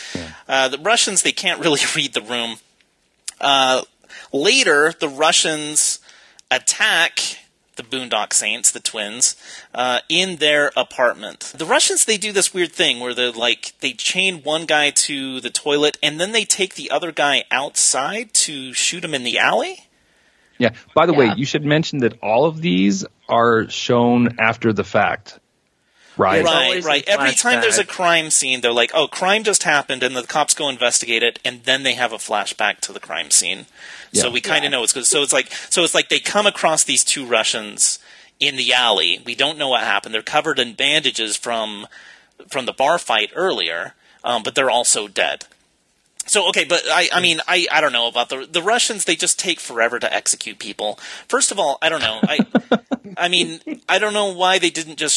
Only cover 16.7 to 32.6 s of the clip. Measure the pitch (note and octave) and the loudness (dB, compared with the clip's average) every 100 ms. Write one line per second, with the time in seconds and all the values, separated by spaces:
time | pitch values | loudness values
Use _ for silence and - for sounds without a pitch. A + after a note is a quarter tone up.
16.7 | - D3 - E3+ D#3 C#3+ C3 - B2 C#3+ | -6 -4 -4 -2 -2 0 0 0 -2 -2
17.7 | - - C3+ D3 G#3 A#3+ - - C#3+ C3 | 0 0 0 -2 -4 -2 -2 -2 -4 -8
18.7 | B2 - F3 E3+ C#3+ B2 G#2 B2 G3+ F4 | -4 -2 -4 -4 -4 0 2 2 2 -2
19.7 | F#4+ - _ _ _ _ _ _ - A#2 | -8 -20 _ _ _ _ _ _ -2 0
20.7 | - - - F3 D3 A#2+ G#2 C#3 D3+ D3 | -2 -2 2 4 6 4 2 -2 -2 2
21.7 | D3+ E3 D3 A#2 - G2+ A#2 D#3+ D#3 E3+ | 2 0 0 0 0 0 2 2 0 0
22.7 | F3 G2+ F#3+ - _ - A#2 A#2 A2+ G2+ | 2 2 0 -4 _ 0 2 4 4 0
23.7 | - - A#2+ A#2+ A#2+ A#2+ A#2+ A2+ A2+ A#2 | -4 0 4 4 4 2 2 0 2 0
24.7 | G#2 F#2+ G#2+ F#2 - - - _ _ _ | 0 0 2 2 -2 -8 -20 _ _ _
25.7 | _ _ _ - - F#3+ - E3 D3+ B2+ | _ _ _ -8 0 4 4 4 2 2
26.7 | - D#3 C#3+ - G3+ - - A#3+ A#3 A3+ | 0 0 0 2 2 2 2 2 2 2
27.7 | G#3 F#3 - F3 E3 D#3 - C3+ B2+ A#2+ | 0 -4 0 2 2 2 0 0 0 2
28.7 | A#2+ A#2+ D#3+ D3+ - F#3 G#3+ G#3+ F#3+ F3 | 2 2 2 -2 -2 0 0 2 0 2
29.7 | D3 - C3 B2+ C3 A2+ D#3 D3 - D3 | 2 0 -2 -2 -4 -4 0 0 0 -2
30.7 | A#2+ A#2+ - A#2 A#2 A#2 - B2+ B2 B2+ | 0 0 0 0 0 0 -2 -6 -4 -2
31.7 | C3 C3+ A#2+ A#2+ A2 - G#2 G2 - | 0 0 0 -2 -4 -4 -4 -2 -2